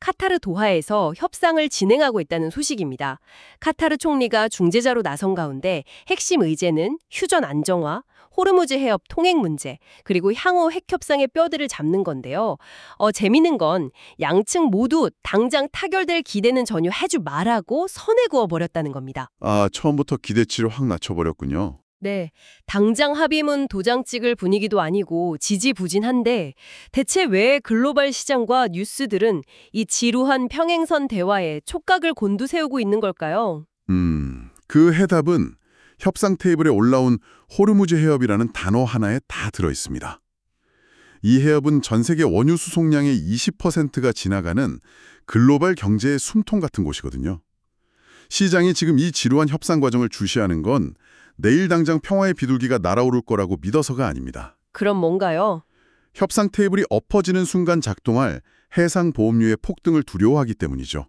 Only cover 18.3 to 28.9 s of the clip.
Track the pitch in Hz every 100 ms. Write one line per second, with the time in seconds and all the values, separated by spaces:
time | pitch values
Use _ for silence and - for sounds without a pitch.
18.3 | 269 202 165 170 170 151 135 131 135 127
19.3 | _ - 104 101 - 156 147 143 131 -
20.3 | 107 113 - 113 113 131 85 - 85 82
21.3 | 76 67 73 98 67 _ _ 196 202 165
22.3 | _ - - - 202 214 226 294 294 320
23.3 | 311 294 285 269 196 190 247 247 240 240
24.3 | 233 185 202 208 202 156 196 180 170 175
25.3 | 151 - 202 247 208 180 190 226 254 233
26.3 | 240 147 - - - - - - 381 339
27.3 | 190 226 277 - 226 269 285 277 254 -
28.3 | 254 226 254 240 170 208